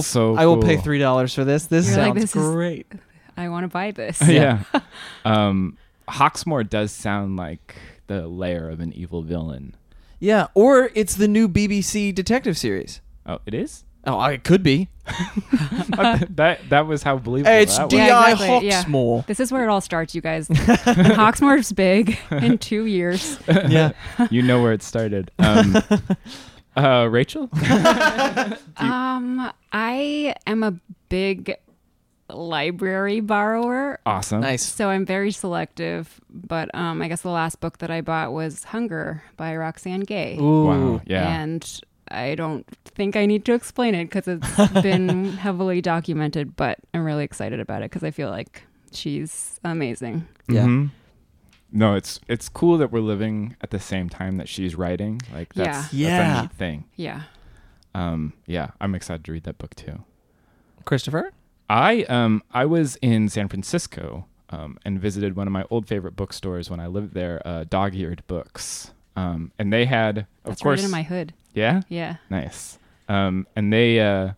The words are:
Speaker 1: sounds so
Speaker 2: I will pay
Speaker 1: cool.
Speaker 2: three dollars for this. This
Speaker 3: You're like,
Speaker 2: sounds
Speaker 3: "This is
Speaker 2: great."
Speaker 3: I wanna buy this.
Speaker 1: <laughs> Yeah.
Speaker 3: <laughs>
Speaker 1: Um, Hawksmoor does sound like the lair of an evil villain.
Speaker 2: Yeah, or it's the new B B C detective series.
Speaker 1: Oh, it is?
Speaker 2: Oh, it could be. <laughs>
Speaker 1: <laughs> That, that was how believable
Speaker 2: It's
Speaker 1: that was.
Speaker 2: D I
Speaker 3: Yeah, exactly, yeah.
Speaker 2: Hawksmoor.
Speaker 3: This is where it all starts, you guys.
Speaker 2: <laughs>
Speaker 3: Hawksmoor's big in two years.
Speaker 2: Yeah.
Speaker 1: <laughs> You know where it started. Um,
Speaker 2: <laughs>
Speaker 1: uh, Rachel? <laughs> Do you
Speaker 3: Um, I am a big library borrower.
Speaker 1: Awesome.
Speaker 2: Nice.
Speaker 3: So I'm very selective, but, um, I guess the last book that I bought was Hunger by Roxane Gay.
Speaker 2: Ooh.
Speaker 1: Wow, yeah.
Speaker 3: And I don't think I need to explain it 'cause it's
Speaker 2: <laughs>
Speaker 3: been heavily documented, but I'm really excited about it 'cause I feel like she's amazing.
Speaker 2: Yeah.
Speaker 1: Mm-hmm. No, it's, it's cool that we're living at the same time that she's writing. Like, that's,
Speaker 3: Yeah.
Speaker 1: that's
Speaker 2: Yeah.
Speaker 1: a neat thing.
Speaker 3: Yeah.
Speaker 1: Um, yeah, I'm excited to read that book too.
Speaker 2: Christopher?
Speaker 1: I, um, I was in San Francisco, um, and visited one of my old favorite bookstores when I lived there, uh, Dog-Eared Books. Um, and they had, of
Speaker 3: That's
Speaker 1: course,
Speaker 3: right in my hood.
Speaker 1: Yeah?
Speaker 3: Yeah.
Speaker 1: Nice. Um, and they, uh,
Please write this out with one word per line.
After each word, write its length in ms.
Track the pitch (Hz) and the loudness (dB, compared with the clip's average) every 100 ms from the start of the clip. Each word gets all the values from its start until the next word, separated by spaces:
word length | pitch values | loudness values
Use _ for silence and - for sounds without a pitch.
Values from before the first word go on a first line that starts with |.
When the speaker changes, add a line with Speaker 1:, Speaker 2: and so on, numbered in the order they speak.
Speaker 1:
sounds 60 | - | 4
so 280 | 123 113 113 | 2 2 6
Speaker 2:
I 80 | 165 | 6
will 160 | 165 | 6
pay 140 | - - | 4 2
Speaker 1:
cool. 80 | 117 | 2
Speaker 2:
three 140 | 143 | 2
dollars 360 | 135 127 127 - | 2 2 0 0
for 80 | |
this. 220 | 135 151 - | 0 0 2
This 240 | 165 175 | 2 4
Speaker 3:
You're 80 | 151 | 4
like, 80 | 208 202 | 2 2
Speaker 2:
sounds 60 | |
Speaker 3:
"This 140 | 220 - | 0 0
is 140 | 156 | 0
Speaker 2:
great." 340 | 165 175 160 - 190 _ 160 _ - | 0 -4 -6 -12 -20 _ _ _ -10
Speaker 3:
I 140 | 175 | -6
wanna 180 | 170 180 | -6 -6
buy 240 | 175 208 | -6 -6
this. 300 | 196 110 - | -8 -6 2
Speaker 1:
<laughs> 60 | 151 | 6
Yeah. 360 | 151 143 110 95 | 8 6 2 0
Speaker 3:
<laughs> 520 | 285 - - - - 110 | -4 -4 -20 -18 -6 0
Speaker 1:
Um, 520 | 107 104 95 92 - _ _ - | 2 4 2 -2 -6 _ _ -8
Hawksmoor 640 | 120 147 - 170 143 107 | 2 2 2 -4 -4 -2
does 220 | 107 104 | -2 -4
sound 420 | - 107 101 98 92 | -4 -4 -4 -4 -6
like 400 | 82 82 - - - - - | -8 -12 -16 -20 -20 -20 -8
the 200 | 98 82 | -8 -6
lair 420 | 87 90 85 82 | -6 -4 -4 -6
of 100 | 80 | -8
an 140 | 85 | -8
evil 280 | - 87 85 | -8 -8 -8
villain. 520 | 80 85 78 65 67 - _ - - - | -4 -6 -6 -10 -14 -18 _ -20 -20 -4
Speaker 2:
Yeah, 280 | 190 214 151 | 2 2 4
or 360 | 196 247 262 254 214 | 6 8 8 6 0
it's 200 | 208 190 | 0 2
the 120 | 208 | 4
new 220 | 214 220 | 4 2
B 180 | 170 208 | 2 -2
B 140 | 202 | 0
C 320 | 180 214 202 | -2 -2 -2
detective 440 | 185 185 247 254 156 | -2 0 0 0 -2
series. 440 | 117 95 - - - - - | -2 -4 -6 -16 -20 -18 -10
Speaker 1:
Oh, 140 | - - | -10 -8
it 80 | |
is? 300 | 117 277 - - _ 135 | -6 -8 -12 -20 _ -4
Speaker 2:
Oh, 180 | 104 131 | 0 0
it 180 | 135 | -2
could 200 | - 190 | 2 4
be. 240 | 160 139 190 - - | 6 2 0 -8 -12
<laughs> 240 | - 180 208 - | -8 -4 -6 -2
Speaker 1:
<laughs> 0 | 262 147 226 180 190 226 226 170 156 | -2 0 -4 -4 0 2 2 0 2
That, 260 | 160 165 - | 2 2 2
that 180 | 147 156 | 2 2
was 160 | 147 | -2
how 140 | 147 131 | 0 -2
believable 380 | 117 127 175 220 | -2 2 6 8
Speaker 2:
It's 220 | 208 - | 6 4
Speaker 1:
that 60 | - | 4
was. 60 | |
Speaker 2:
D 80 | 254 | 6
I 80 | 254 | 8
Speaker 3:
Yeah, 240 | 240 233 | 8 8
exactly, 360 | 214 196 247 202 | 6 4 4 4
yeah. 160 | 190 | 0
Speaker 2:
Hawksmoor. 420 | 170 139 117 117 - | 2 2 2 0 -2
Speaker 3:
This 120 | 208 | -4
is 120 | 254 | -2
where 120 | 262 | 0
it 60 | 226 | 2
all 120 | 202 | 0
starts, 340 | - 170 160 170 | 0 -4 -4 -6
you 60 | |
guys. 260 | 160 160 147 | -4 -4 2
Speaker 2:
<laughs> 20 | |
Speaker 3:
Hawksmoor's 1200 | 156 - 240 240 180 185 220 214 - 285 277 214 | 4 6 6 6 6 8 8 6 6 6 6 2
big 460 | 196 185 196 208 220 - | 2 4 4 2 -2 -4
in 260 | 147 240 233 | 0 2 2
two 280 | - 214 220 | 0 -2 0
years. 520 | 185 175 185 311 277 - | 0 0 -2 -4 -6 4
Speaker 2:
Yeah. 440 | 175 170 160 156 - - | 4 6 4 4 0 -10
Speaker 1:
<laughs> 180 | - 240 | -2 2
You 100 | 120 | 4
know 200 | 127 123 | 4 4
where 120 | 117 | 4
it 80 | 110 | 2
started. 460 | - 117 110 101 90 - | -2 -4 -2 -2 -4 2
Um, 380 | 180 220 202 214 - 208 - 185 233 | 6 8 6 4 4 0 0 -4 -4
Speaker 2:
<laughs> 480 | - - - _ - | -20 -20 -20 _ 2
Speaker 1:
uh, 320 | 143 123 117 | 4 4 4
Rachel? 360 | 117 143 311 262 | 2 0 -4 -4
<laughs> 60 | |
Do 60 | 156 - | -2 2
you 880 | - 330 240 311 226 269 - 208 - 165 - | 4 6 4 2 2 0 0 -4 -6 -12 -4
Speaker 3:
Um, 760 | 233 254 262 254 247 254 254 - - | -2 -2 -2 -4 -4 -4 -6 -10 -8
I 640 | 208 226 254 294 294 294 - - | -4 -2 -2 -4 -2 -4 -4 -4
am 160 | 220 | 0
a 100 | 220 175 _ - - | 0 -4 _ -18 -6
big 460 | 185 196 185 185 - _ _ _ _ _ _ - | -2 -2 -4 -6 -12 _ _ _ _ _ _ -18
library 880 | 127 170 156 156 175 190 190 202 220 | -12 -6 -4 -4 -2 -4 -2 -2 -2
borrower. 800 | 208 208 214 226 240 247 285 - - | 0 0 0 0 -2 -2 -4 -6 -4
Speaker 1:
Awesome. 360 | 95 - 107 | -4 -2 -2
Speaker 2:
Nice. 220 | 135 127 | -2 -2
Speaker 3:
So 260 | - - 202 | -4 -4 -2
I'm 160 | 190 190 | -2 -2
very 260 | 190 202 | -2 -2
selective, 880 | - 190 170 160 - 170 170 160 _ _ | -4 -6 -6 -6 -8 -8 -8 -10 _ _
but, 440 | - - 165 - | -18 -8 -6 -6
um, 280 | - 170 160 | -6 -6 -6
I 60 | 170 | -6
guess 140 | 165 | -6
the 80 | 185 | -6
last 300 | 170 165 - | -4 -4 -6
book 200 | 165 - | -10 -8
that 120 | 165 | -8
I 100 | 165 | -6
bought 300 | 151 160 160 | -4 -4 -4
was 320 | 151 160 143 - | -6 -8 -10 -10
Hunger 580 | 226 233 160 156 156 - - | -6 -6 -6 -8 -10 -14 -12
by 180 | 160 160 | -8 -6
Roxane 460 | 160 - 185 185 | -8 -8 -8 -8
Gay. 360 | 202 208 - - | -6 -6 -6 0
Speaker 2:
Ooh. 260 | 147 156 151 | 4 4 4
Speaker 1:
Wow, 360 | 139 131 113 - | 2 0 -2 -2
yeah. 360 | 92 90 160 | -2 0 -2
Speaker 3:
And 400 | 156 165 - - - _ - | -6 -8 -10 -18 -20 _ -14
I 260 | - 127 156 | -8 -6 -6
don't 300 | 160 147 - - - | -6 -8 -12 -20 -16
think 300 | - 202 208 | -6 -2 2
I 100 | 202 | 2
need 200 | 208 240 | 2 2
to 80 | |
explain 420 | 240 - - 240 175 | 0 0 -2 0 0
it 140 | 165 | -2
'cause 160 | 190 180 | -6 -4
it's 280 | 175 - - 202 | -4 -2 4 4
Speaker 2:
<laughs> 100 | 196 | 4
Speaker 3:
been 440 | 190 185 185 185 196 | 2 2 2 0 -2
heavily 480 | 190 196 180 190 180 | -4 -4 -2 -2 -2
documented, 760 | 175 165 165 156 151 151 151 - | -2 -2 -2 -4 -4 -4 -8 -4
but 220 | 131 - - | -4 -4 -8
I'm 100 | 165 | -6
really 200 | 160 151 | -4 -4
excited 360 | 147 - 101 117 | -6 -8 -8 -8
about 220 | 107 101 | -8 -8
it 60 | 107 | -8
'cause 120 | 180 | -8
I 80 | 156 | -8
feel 180 | 147 123 | -6 -8
like 340 | 98 - - _ _ _ | -8 -12 -18 _ _ _
she's 680 | - 156 143 156 - - - | -12 -8 -8 -8 -12 -14 -10
amazing. 640 | 175 165 131 - 120 165 165 _ - | -8 -6 -6 -6 -8 -8 -10 _ -2
Speaker 2:
Yeah. 140 | 117 | 2
Speaker 1:
Mm-hmm. 220 | 123 127 143 - _ _ _ _ _ _ _ | 4 2 -2 -6 _ _ _ _ _ _ _
No, 220 | 107 110 101 | 0 2 2
it's, 240 | - - - | -4 -14 -6
it's 220 | 117 - | -6 -6
cool 280 | - 170 165 | 0 2 4
that 120 | 127 | 2
we're 80 | 113 | 0
living 560 | 107 101 110 107 107 - | -2 -2 -2 -4 -8 -10
at 100 | - | -10
the 80 | 101 | -8
same 300 | - 95 87 | -6 -6 -6
time 260 | - 95 95 | -8 -6 -6
that 120 | - | -8
she's 260 | - 92 80 | -6 -6 -4
writing. 460 | 90 90 104 113 - | -4 -4 -6 -8 -10
Like, 200 | 76 85 | -14 -10
that's, 400 | 190 175 139 147 | -6 -4 -4 -6
Speaker 3:
Yeah. 240 | 139 160 180 | -2 0 2
Speaker 1:
that's 120 | 165 | 2
Speaker 2:
Yeah. 60 | 127 | 0
Speaker 1:
a 20 | |
neat 80 | 113 | -4
thing. 320 | - 90 73 - - | -8 -8 -8 -14 -14
Speaker 3:
Yeah. 240 | 160 - 151 _ - - _ _ _ 95 | -12 -12 -16 _ -20 -20 _ _ _ -8
Speaker 1:
Um, 380 | 87 80 78 - - | -6 -4 -8 -10 -8
yeah, 260 | 85 69 - | -6 -6 -8
I'm 120 | 98 | -6
excited 300 | 90 - 82 80 | -6 -8 -12 -10
to 60 | |
read 120 | 82 | -10
that 140 | - - | -10 -12
book 160 | - - | -16 -16
too. 280 | - 73 - _ _ _ _ _ _ _ | -14 -14 -18 _ _ _ _ _ _ _
Speaker 2:
Christopher? 480 | - 135 - 156 381 _ _ _ - | -4 -4 -2 -6 -6 _ _ _ 0
Speaker 1:
I, 340 | 110 175 233 - | 2 4 2 0
um, 340 | 123 117 107 _ | 0 2 0 _
I 140 | 123 147 | -2 0
was 320 | 165 147 - | 2 0 -2
in 320 | 127 110 107 | 0 2 0
San 180 | 110 98 | -2 -6
Francisco, 800 | 95 - 170 - - 82 67 - _ - | -6 -6 -6 -6 -12 -12 -12 -16 _ -16
um, 280 | 78 76 - | -14 -14 -12
and 160 | 98 95 | -6 -4
visited 380 | 101 98 101 92 | -4 -4 -4 -4
one 100 | 98 | -4
of 60 | |
my 100 | 95 - | -4 -4
old 180 | 117 101 | -6 -4
favorite 300 | 101 90 90 | -8 -8 -10
bookstores 520 | 95 - 98 87 85 | -10 -8 -8 -8 -8
when 120 | 85 | -10
I 60 | 85 | -8
lived 260 | 98 101 | -8 -8
there, 280 | 90 90 85 - | -6 -6 -6 -8
uh, 180 | 82 | -8
Dog-Eared 600 | 80 95 101 95 85 85 - | -4 -2 -2 -4 -8 -8 -8
Books. 640 | 87 - - - - - _ _ 92 | -10 -10 -14 -14 -14 -16 _ _ -6
Um, 380 | 90 82 82 - | -6 -6 -8 -6
and 140 | 101 | 0
they 140 | 110 120 | 2 2
had, 320 | 117 110 104 | 2 0 -2
of 80 | 101 _ | -8 _
Speaker 3:
That's 180 | - 101 | -14 -4
Speaker 1:
course, 180 | 147 139 | 0 0
Speaker 3:
right 40 | 196 | 0
in 60 | |
my 120 | 170 | -4
hood. 300 | 160 180 156 - _ | -4 -8 -10 -14 _
Speaker 1:
Yeah? 300 | 208 123 185 - | -2 2 0 -2
Speaker 3:
Yeah. 300 | 170 165 170 - | -8 -8 -10 -8
Speaker 1:
Nice. 480 | 95 67 - - - _ _ - | -6 -6 -12 -18 -20 _ _ -4
Um, 400 | 98 98 92 95 107 | -2 0 -2 -4 -2
and 160 | 104 | 2
they, 300 | 110 120 113 | 4 4 4
uh, 300 | 104 98 95 | 2 0 -2